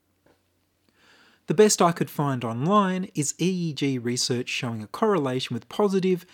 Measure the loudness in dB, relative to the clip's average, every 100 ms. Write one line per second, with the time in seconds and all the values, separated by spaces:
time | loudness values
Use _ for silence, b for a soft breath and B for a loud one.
0 | _ _ _ _ _ _ _ _ _ b
1 | b b b b -2 4 6 6 4 2
2 | -4 -2 -2 -2 -4 -2 2 2 2 -2
3 | -6 -4 -4 -2 -2 -2 -4 -2 -2 -2
4 | -2 -2 -2 -2 -2 -6 -6 -8 -10 -2
5 | 0 0 0 -4 -4 -8 -6 0 0 2
6 | 2 0 -4